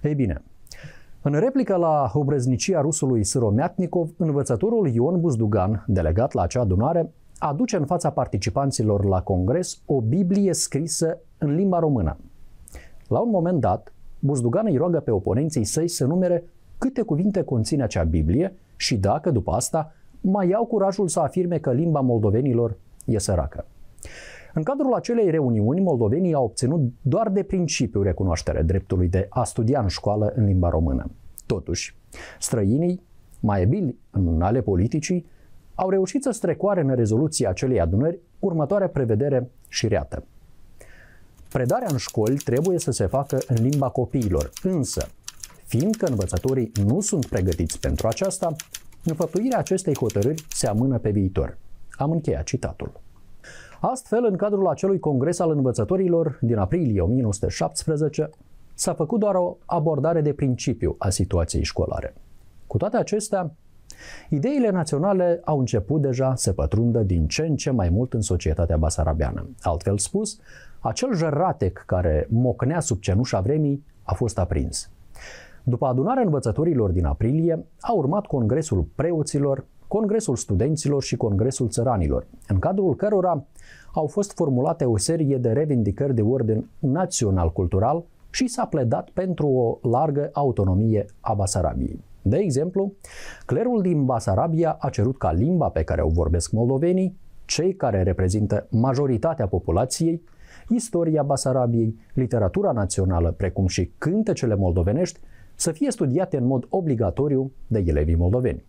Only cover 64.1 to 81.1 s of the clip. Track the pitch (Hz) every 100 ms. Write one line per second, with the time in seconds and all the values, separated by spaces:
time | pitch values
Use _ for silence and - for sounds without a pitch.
64.1 | - - 147 202 294 226 185 156 143 190
65.1 | 190 175 170 - 151 123 110 - 156 139
66.1 | 123 131 127 - 92 73 107 120 117 101
67.1 | 90 76 - 165 139 - 127 87 92 127
68.1 | 120 92 90 - 76 85 85 80 - 78
69.1 | 78 73 - 85 - - 82 - 101 -
70.1 | 196 214 - - - - - 120 - 262
71.1 | 190 160 139 180 - 95 - - 92 90
72.1 | 78 - 113 127 107 123 165 156 98 -
73.1 | 95 131 101 95 151 147 139 - - -
74.1 | - 120 - 87 78 64 - - - -
75.1 | - - - - - - 120 135 127 165
76.1 | 262 214 143 120 107 160 139 104 87 78
77.1 | 69 113 156 170 160 - - - 220 180
78.1 | 202 208 139 110 135 156 95 76 - 156
79.1 | 165 143 143 139 135 - - - 202 214
80.1 | 220 208 120 - 95 131 156 147 143 131